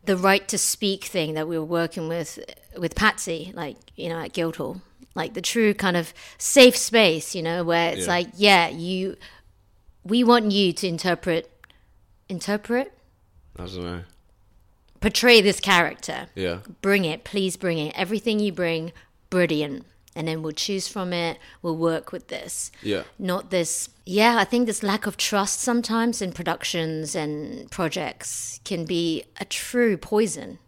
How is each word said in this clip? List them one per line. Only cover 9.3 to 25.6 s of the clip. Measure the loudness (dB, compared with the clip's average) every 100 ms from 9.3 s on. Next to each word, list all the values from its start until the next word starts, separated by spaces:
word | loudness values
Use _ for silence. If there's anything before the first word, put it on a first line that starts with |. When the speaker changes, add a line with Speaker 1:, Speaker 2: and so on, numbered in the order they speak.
| -20 _ _ _ _ -20 -20
Speaker 1:
we | -2 2
want | 6 6 6
you | 2 2
to | 0 -4
interpret, | -2 0 0 0 -2 -4 _ -20 _ _ _ _ _ _
interpret? | -10 -4 -4 -2 -2 -2 -10 _ _ _ _ -20 -14
Speaker 2:
I | -10
don't | -8
know. | -6 -8 -10 _ _ _ _ _ _ _ _ _
Speaker 1:
Portray | -2 2 8 8
this | 8 2
character. | 4 4 4 -2 -10 -10 -10
Speaker 2:
Yeah. | -4 -4 -4 -10 -6
Speaker 1:
Bring | 0 2
it, | 0 -4
please | -6 -4 -4 -2
bring | -4 -2
it. | -4 -4
Everything | -4 -2 -2 0
you | -2
bring, | -2 -2 -2 -6 -12 -20 _ _
brilliant. | 0 2 0 -2 -6 -14 _ _ -8
And | -6
then | -4
we'll | -6
choose | -6 -4 -4 -6
from | -6 -4
it, | -2 -4 -6 -14 -10
we'll | -6 0
work | 0 0 -6
with | -14 -12
this. | -12 -10 -10 -10 -8
Speaker 2:
Yeah. | -2 -2 -4 -8
Speaker 1:
Not | -4 -4 -2
this, | -2 0 -4 -8 _
yeah, | -4 4 4 4
I |
think | 2 2 0
this | 0
lack | 0 -2 -2
of | -4
trust | -2 0 0 -2